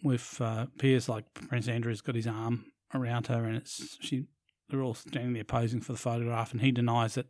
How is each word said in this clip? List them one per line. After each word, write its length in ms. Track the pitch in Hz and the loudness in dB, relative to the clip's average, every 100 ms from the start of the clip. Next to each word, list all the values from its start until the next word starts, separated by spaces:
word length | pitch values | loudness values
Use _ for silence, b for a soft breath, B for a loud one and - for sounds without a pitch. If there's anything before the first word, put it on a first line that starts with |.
with, 380 | 143 120 - - | 0 0 -2 -4
uh, 260 | 113 110 123 | -2 -2 -4
appears 340 | - 135 131 123 | 2 4 6 4
like 160 | 110 - | -2 -6
Prince 320 | - - 123 120 | -14 -4 -2 0
Andrew's 360 | 117 117 110 | 0 0 -2
got 120 | - | -2
his 120 | 117 113 | -2 -2
arm 400 | 110 113 117 - _ _ | -2 0 -2 -4 _ _
around 320 | 135 120 120 120 | -4 0 0 0
her, 180 | 117 | 0
and 120 | 113 113 | 0 -2
it's, 420 | - - 104 - | -6 -10 -12 -12
she, 260 | - 131 - _ _ _ - | -4 -4 -4 _ _ _ -6
they're 140 | 135 | -2
all 120 | 131 | -2
standing 380 | 113 - 139 123 | -4 -6 -4 -2
there 100 | 117 | -2
posing 380 | 104 117 117 120 | 0 0 2 0
for 120 | - | -4
the 60 | 117 | -4
photograph, 540 | 123 117 117 113 113 | -2 0 0 -2 -2
and 80 | 120 | 2
he 100 | 135 | 4
denies 440 | 120 120 117 113 | 4 4 4 2
that 120 | 131 | 0